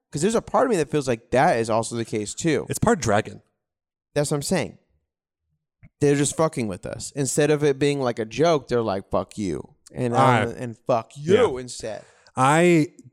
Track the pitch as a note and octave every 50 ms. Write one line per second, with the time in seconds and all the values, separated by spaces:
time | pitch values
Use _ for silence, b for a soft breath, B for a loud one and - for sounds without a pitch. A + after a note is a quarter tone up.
0 | _ _ - D3 D#3+ G#3+ G#3+ G#3 - - - A3 C4 C4+ A3+ E3+ D3 - - D3+
1 | C3+ C3 A#2+ A2+ - _ - B2 D3 F3+ D3+ A#2 A#2 A2 G#2+ A2+ A2+ - A#2 A#2
2 | A2+ - - A2 G#2 G#2 - - - E3 D3 A2 C#2 - - - - A3 A#3+ F3
3 | B2 A2+ G2+ G#2+ - G#2 G2+ G#2 - _ _ _ _ _ _ _ _ _ _ _
4 | _ _ - D3 D3 - D#3 C#3+ C#3 - F#3+ E3 A#2+ E2 - _ _ _ _ _
5 | _ _ _ _ _ _ _ _ _ _ _ _ _ _ _ _ - - _ _
6 | D3 C#3+ C#3+ C#3 D3 C3+ - - D#3+ D#3 - C#3+ A#2 G#2 F#2+ - - A#2+ G#2+ A2+
7 | - - - C#3 C#3+ A#2+ - - D3 D3 D3+ D3 D3 D3 C3+ C3+ D3 C#3+ C#3+ C#3
8 | C3 B2 A2+ A#2 A2+ A2 A2 A#2+ D3+ F3 E3 C#3+ A#2 - A#2+ A#2+ A2+ G#2+ F#2+ G2
9 | F#2+ _ - F#2+ F#2+ - - - G#2 F#2 D2+ C2 - - _ _ _ - - -
10 | B2+ A#2+ A#2 B2 C3+ C3 B2 A2+ G#2 - - - B2+ A#2+ A2+ - _ - C3 A2+
11 | A2 - - C#3+ D3 D#3+ F#3+ A#3+ B3 F3+ C3 B2+ B2+ A#2+ - - - A2+ G#2 -
12 | b b b b b b _ C3 C3 C3+ D3+ D#3+ F3 F3 F3 D#3+ D3 - - -
13 | - -